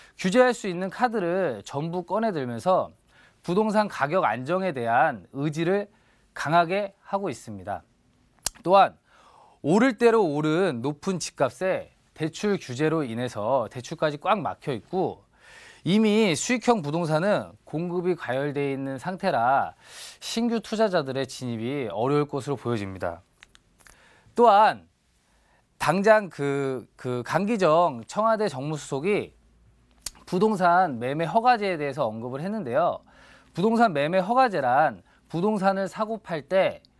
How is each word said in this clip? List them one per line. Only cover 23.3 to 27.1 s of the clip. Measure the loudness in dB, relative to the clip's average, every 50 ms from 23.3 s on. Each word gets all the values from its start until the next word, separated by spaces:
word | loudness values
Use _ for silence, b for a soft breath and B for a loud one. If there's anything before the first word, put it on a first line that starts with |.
| _ _ -20 -20 _ _ _ _ _ _ -20 b b b b b b b b b 2
또한 | 4 6 8 8 8 8 6 4 0 -6 _ _ _ _ _ _ _ _ _ _ _ _ _ _ _ _ _ _ -4
당장 | 0 2 2 4 6 6 6 6 4 0
그, | -6 -4 -4 -2 -2 -2 -2 -2 -4 -6 -8 -12 _
그 | -10 -6 -4